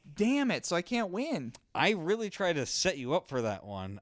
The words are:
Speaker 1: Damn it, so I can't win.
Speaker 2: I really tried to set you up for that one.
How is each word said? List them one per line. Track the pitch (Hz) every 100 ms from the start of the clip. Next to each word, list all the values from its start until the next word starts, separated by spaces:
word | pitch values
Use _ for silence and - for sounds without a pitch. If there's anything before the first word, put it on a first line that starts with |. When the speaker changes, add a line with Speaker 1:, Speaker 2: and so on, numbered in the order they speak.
| - 147
Speaker 1:
Damn | 214 277 262
it, | 151 -
so | 175
I |
can't | 180 240 208
win. | 185 294 220 117 - _ -
Speaker 2:
I | 165
really | 208 160 220 214
tried | - 190
to | 160 123
set | - 180 175
you | 123
up | 170 -
for | 127
that | 113 98 101
one. | 98 95 98